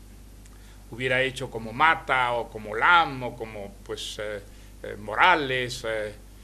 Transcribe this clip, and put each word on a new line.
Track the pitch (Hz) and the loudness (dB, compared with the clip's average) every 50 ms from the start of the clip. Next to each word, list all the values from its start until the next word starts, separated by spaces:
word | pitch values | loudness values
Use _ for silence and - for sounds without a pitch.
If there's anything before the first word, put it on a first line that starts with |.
| - - - - - - - - - - - - - - - - - - | -20 -20 -20 -20 -20 -20 -20 -20 -20 -20 -20 -20 -20 -20 -20 -20 -18 -14
hubiera | 117 117 131 127 127 127 131 | -8 -4 -2 0 2 2 2
hecho | 131 127 - 131 - | 0 -2 -6 -8 -8
como | - 113 113 110 117 | -8 -10 -10 -6 0
Mata | 135 156 165 160 - - - 131 127 123 120 120 | 4 4 4 4 2 0 0 0 2 2 2 0
o | 117 110 - | -2 -4 -6
como | - 107 107 104 107 | -10 -12 -8 -6 -2
Lam | 113 135 170 175 170 160 151 135 131 123 | 2 4 6 6 6 6 2 -2 -6 -8
o | 117 - | -8 -8
como, | 120 113 110 110 104 98 98 - - - | -10 -10 -10 -10 -10 -10 -12 -12 -14 -12
pues, | - 107 - - - - - | -10 -10 -8 -8 -10 -10 -8
eh, | 104 107 104 98 - - - - - - - - - | -8 -8 -8 -10 -12 -14 -18 -20 -20 -20 -18 -14 -12
eh, | 104 107 101 | -12 -12 -10
Morales, | 107 101 107 117 165 185 175 160 139 131 131 127 123 123 127 - - | -8 -2 4 6 6 8 6 6 2 0 -2 -2 -2 -4 -6 -8 -6
eh, | 113 110 107 104 107 101 101 - - - - | -4 -4 -4 -4 -6 -10 -14 -18 -20 -20 -20